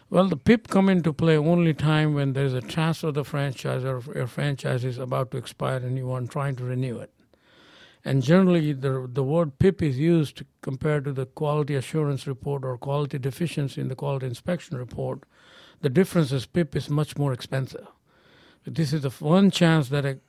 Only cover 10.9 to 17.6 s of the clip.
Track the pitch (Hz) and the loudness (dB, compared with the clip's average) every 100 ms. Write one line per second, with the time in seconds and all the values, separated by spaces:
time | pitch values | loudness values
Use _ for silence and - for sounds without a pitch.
10.9 | 147 139 131 131 - 151 151 143 143 - | 0 -2 -6 -6 -4 -2 0 0 -2 -2
11.9 | 160 147 139 - 127 143 143 131 123 139 | -2 0 -2 -4 -8 -6 -6 -6 -8 -4
12.9 | 143 143 147 131 - 170 - 139 - 135 | -2 -2 -4 -6 -4 -4 -2 -4 -4 -6
13.9 | 131 143 139 131 120 - 175 - 131 123 | -4 -4 -4 -6 -6 -4 -6 -4 -10 -8
14.9 | 139 131 131 _ _ _ - - - 147 | -8 -6 -8 _ _ _ -20 -20 -4 0
15.9 | 131 190 175 139 135 - 175 160 147 - | 2 2 2 2 0 -2 -2 0 -2 -2
16.9 | 147 151 - 143 127 - 135 | -2 -2 -2 -2 -2 -4 -4